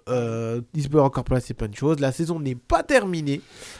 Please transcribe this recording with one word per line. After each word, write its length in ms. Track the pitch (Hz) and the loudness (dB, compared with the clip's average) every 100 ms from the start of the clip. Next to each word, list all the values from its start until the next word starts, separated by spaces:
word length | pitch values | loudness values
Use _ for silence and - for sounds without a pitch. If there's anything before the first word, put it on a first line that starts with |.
| - | -4
euh, 540 | 123 117 113 113 120 117 | -2 -2 -4 -4 -6 -6
il 160 | 156 139 | -6 2
peut 120 | 151 | 4
encore 240 | 135 131 - | 4 2 0
passer 280 | 127 - | -2 -2
plein 140 | 127 110 | -6 -8
de 80 | 104 | -2
choses. 240 | 143 156 | 0 2
La 140 | 135 | 0
saison 260 | 131 165 165 | 0 -2 -2
n'est 160 | 139 123 | -4 -6
pas 280 | - 330 | 0 0
terminée. 580 | 330 262 196 170 143 139 - - - | 4 4 4 -2 -2 -4 -6 -20 -20